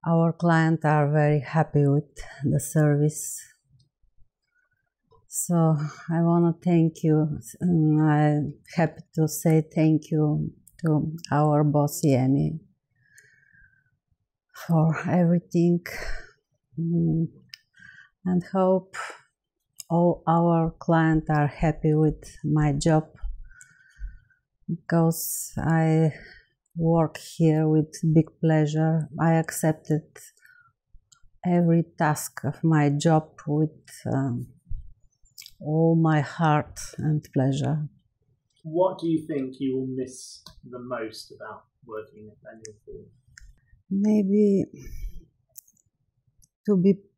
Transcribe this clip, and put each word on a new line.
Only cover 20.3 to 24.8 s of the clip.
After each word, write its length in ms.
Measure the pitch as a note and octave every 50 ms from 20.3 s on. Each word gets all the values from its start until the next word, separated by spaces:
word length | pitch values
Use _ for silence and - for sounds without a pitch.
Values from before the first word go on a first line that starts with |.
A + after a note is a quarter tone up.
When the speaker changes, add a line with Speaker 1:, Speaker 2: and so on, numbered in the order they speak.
| E3 E3+ E3+ E3+ E3+ E3 E3 E3 - -
Speaker 1:
clients 500 | - - E3 E3 D#3+ D#3+ D#3+ D#3 D#3 -
are 180 | D#3 D3+ D3 C#3+
happy 440 | - - - D#3+ D#3 - - D#3 D3+
with 280 | D3+ D#3 D3+ D3 - - - - - -
my 280 | D3 D3+ D#3 D3+ D3+ C#3
job, 320 | C#3+ D#3 E3 D#3 D#3 D#3 - _ - - - - - - - - - - _ _ _ C6+ C6+ _ _ - - - - _ _ _ _ _ _ _ _ _ -
because 840 | E3 E3